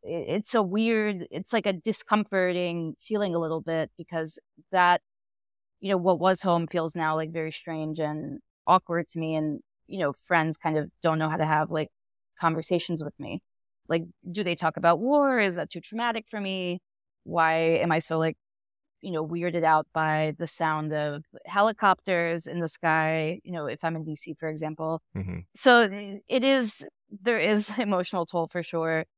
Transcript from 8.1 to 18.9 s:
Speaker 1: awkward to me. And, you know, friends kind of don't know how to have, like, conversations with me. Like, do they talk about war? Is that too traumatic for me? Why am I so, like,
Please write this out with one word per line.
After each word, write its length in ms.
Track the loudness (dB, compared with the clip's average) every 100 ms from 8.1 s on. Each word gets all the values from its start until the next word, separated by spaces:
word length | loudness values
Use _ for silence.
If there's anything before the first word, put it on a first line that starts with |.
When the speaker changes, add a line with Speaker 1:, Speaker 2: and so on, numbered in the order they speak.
| -4 -8 -10 _ _ 2
Speaker 1:
awkward 420 | 2 2 -4 -4
to 100 | -6
me. 160 | -2
And, 260 | -2 -2 -4 _ _ _
you 120 | -4
know, 160 | -4
friends 420 | -4 0 2 2 -2
kind 220 | -2 -2
of 120 | -2 _
don't 160 | 0 0
know 100 | 0
how 80 | 0
to 100 | 2
have, 240 | 2 0
like, 180 | -2 -4 _ _ _ _ _
conversations 680 | 0 0 0 -2 0 -4
with 140 | -6 -10
me. 240 | -10 -10 _ _ _ _ -4
Like, 160 | -4 -4 _ -10
do 140 | -4
they 100 | -4
talk 220 | 0 -2 2
about 240 | 4 4
war? 400 | 4 4 4 2
Is 160 | 2 0
that 140 | -6
too 100 | -10
traumatic 460 | -10 -4 -4 -4 -8
for 120 | -8
me? 400 | -6 -4 -4 -6 _ _ _ _
Why 300 | -6 2 2
am 360 | 4 4 2 2
I 80 | 0
so, 200 | 0 0
like, 180 | 0 -2 _ _ _ _ _